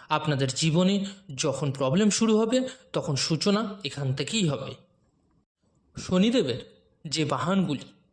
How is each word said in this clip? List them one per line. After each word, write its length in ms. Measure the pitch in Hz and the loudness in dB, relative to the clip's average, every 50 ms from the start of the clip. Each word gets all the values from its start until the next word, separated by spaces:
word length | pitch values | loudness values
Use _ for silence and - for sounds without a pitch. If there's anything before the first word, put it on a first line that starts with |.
| - - | -4 -2
আপনাদের 400 | 151 151 - 151 147 127 135 127 | -2 0 2 0 0 2 0 0
জীবনে 580 | - - 160 160 147 170 185 185 202 202 190 - - - - - 139 | 0 0 0 2 4 4 4 4 2 0 -2 -4 -8 -12 -16 -12 -8
যখন 360 | 131 - 143 131 - 156 143 127 | -4 -2 -2 -2 -2 -2 -2 -2
প্রবলেম 380 | - 135 131 143 190 220 208 | 0 0 2 2 4 4 2
শুরু 280 | 202 - 226 220 214 214 | 2 2 2 4 4 4
হবে, 300 | 226 220 254 254 254 254 - - - _ - | 4 2 2 0 0 -2 -6 -12 -16 _ -6
তখন 240 | 160 - - 143 | -4 -2 -2 -2
সূচনা 580 | 127 - - 165 147 - 208 202 208 214 196 - - - | -2 0 0 -2 0 2 2 0 0 0 -4 -6 -8 -10
এখান 300 | 139 - 147 143 131 131 | -10 -8 -4 -4 -2 -2
থেকেই 340 | 139 143 - 220 226 190 151 | -2 -4 -2 0 0 2 0
হবে। 260 | 139 117 - - - - _ _ _ _ _ _ _ _ _ _ _ _ _ _ _ _ _ _ _ _ _ _ _ - | 0 -2 -4 -8 -12 -14 _ _ _ _ _ _ _ _ _ _ _ _ _ _ _ _ _ _ _ _ _ _ _ -12
শনিদেবের 840 | - - 180 185 196 233 233 254 175 131 113 110 - - - _ _ _ _ _ - | -6 0 2 2 4 4 4 2 2 0 -2 -6 -8 -12 -20 _ _ _ _ _ -12
যে 200 | 156 135 156 156 | -6 -4 -2 0
বাহনগুলি 600 | 131 143 127 - 165 196 190 175 156 143 120 - - - _ _ _ | 0 0 -2 0 0 2 2 2 2 -2 -4 -6 -12 -20 _ _ _